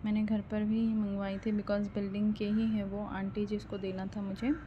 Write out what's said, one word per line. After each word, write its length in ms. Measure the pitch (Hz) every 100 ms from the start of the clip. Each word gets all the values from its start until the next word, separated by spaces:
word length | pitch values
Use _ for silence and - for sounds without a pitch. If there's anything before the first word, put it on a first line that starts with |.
| 214
मैंने 180 | 214
घर 180 | 214 220
पर 220 | 196 214
भी 240 | 214 220 226
मंगवाई 500 | 220 202 196 196 196
थी 140 | 220
because 420 | 208 202 208 202
बिल्डिंग 400 | 208 202 202 214
के 120 | 214 208
ही 200 | 214 226
है 180 | 214
वो 220 | 196 202 208
आंटी 400 | 190 196 202 202
जिसको 320 | 208 - 202
देना 280 | 190 185 190
था 160 | 208
मुझे 300 | 196 190 240 320